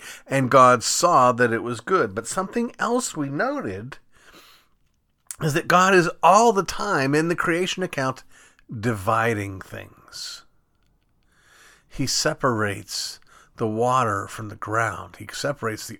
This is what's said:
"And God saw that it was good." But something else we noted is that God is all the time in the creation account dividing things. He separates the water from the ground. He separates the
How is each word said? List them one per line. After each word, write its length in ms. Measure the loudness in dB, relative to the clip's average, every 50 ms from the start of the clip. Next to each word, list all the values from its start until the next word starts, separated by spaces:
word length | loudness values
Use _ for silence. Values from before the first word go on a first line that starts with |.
| -12 -18 -20 -20 -8
"And 240 | -4 -2 0 2 4
God 320 | 6 8 8 8 8 6 2
saw 500 | -2 0 0 2 4 6 6 6 4 4
that 200 | 2 2 2 0
it 100 | -2 -4
was 180 | -6 -8 -8
good." 340 | -4 -2 0 0 0 -2 -4
But 120 | -8 -8
something 460 | -6 -6 -6 -6 -4 -4 -4 -4 -4 -6 -6
else 360 | -4 -2 -2 -2 -4 -4 -6
we 140 | -6 -6 -6
noted 680 | -4 -4 -4 -4 -4 -6 -6 -8 -8 -10 -12 -14 -16 -20 _ _ _ _ _ -20 -20 -20 -20 _ _ _ _ _ _ _ _ _ _ _ _ _ _ _ _ _ -10 -4 -4
is 100 | -2 -2
that 160 | 0 2 4
God 240 | 4 6 6 6 6
is 160 | 6 4 2 0 4 6
all 320 | 6 8 8 6 6 4
the 80 | 2 -2
time 520 | -2 -6 -6 -4 -2 0 0 2 2 2
in 140 | 2 2 0
the 80 | -2
creation 460 | -2 0 -2 0 0 -2 -4 -4 -4 -6
account 420 | -6 -4 -4 -4 -4 -4 -6 -12 -20 -20 -20 -20 _ _ _ _ -14 -12 -4
dividing 800 | -4 -2 -2 -2 -2 0 0 0 0 0 -2 -2 -4 -8 -10 -12
things. 840 | -14 -14 -14 -16 -16 -16 -20 -20 -20 -20 -16 -14 -14 -14 -14 -16 -20 _ _ _ _ _ _ _ _ _ _ _ _ _ _ _ _ _ _ _ _ _ _ _ -20 -20 _ _ _
He 200 | _ -8 -6 -4
separates 1120 | -2 -2 -2 -2 -2 -2 -2 -2 -2 0 0 -2 -4 -4 -8 -12 -12 -10 -10 -10 -10 -12 -16 _ _ _ -20 _ _ _
the 100 | -6 -6
water 600 | -4 -2 0 0 2 2 2 0 0 -2 -4 -6 -8
from 220 | -12 -14 -12 -14
the 60 | -12
ground. 600 | -12 -10 -4 -2 -2 -2 -2 -4 -8 -12 -16 -18
He 100 | -18 -18 -14 -10
separates 560 | -6 -6 -6 -6 -6 -6 -8 -8 -8 -10 -14
the 100 | -16 -8